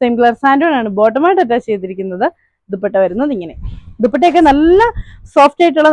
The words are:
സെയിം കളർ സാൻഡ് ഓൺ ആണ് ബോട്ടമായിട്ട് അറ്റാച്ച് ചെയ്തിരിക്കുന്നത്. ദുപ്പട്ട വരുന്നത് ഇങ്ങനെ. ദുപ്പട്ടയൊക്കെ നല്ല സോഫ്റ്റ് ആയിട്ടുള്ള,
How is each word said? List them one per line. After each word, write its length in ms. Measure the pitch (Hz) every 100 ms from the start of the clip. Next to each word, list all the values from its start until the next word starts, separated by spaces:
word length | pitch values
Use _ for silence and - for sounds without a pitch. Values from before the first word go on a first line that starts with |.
സെയിം 120 | 247 240
കളർ 160 | 240 233
സാൻഡ് 220 | 269 277 330
ഓൺ 60 | 277
ആണ് 80 | 220 196
ബോട്ടമായിട്ട് 420 | 220 233 339 381
അറ്റാച്ച് 220 | 247 240 240
ചെയ്തിരിക്കുന്നത്. 600 | 208 185 185 190 180 277 - _ _ _
ദുപ്പട്ട 220 | 190 202 196
വരുന്നത് 280 | 185 190 285 226
ഇങ്ങനെ. 180 | 170 - - - - -
ദുപ്പട്ടയൊക്കെ 380 | 233 285 349 320 311
നല്ല 300 | 277 320 370 466 453 - - -
സോഫ്റ്റ് 280 | 311 285 -
ആയിട്ടുള്ള, 240 | 339 302 311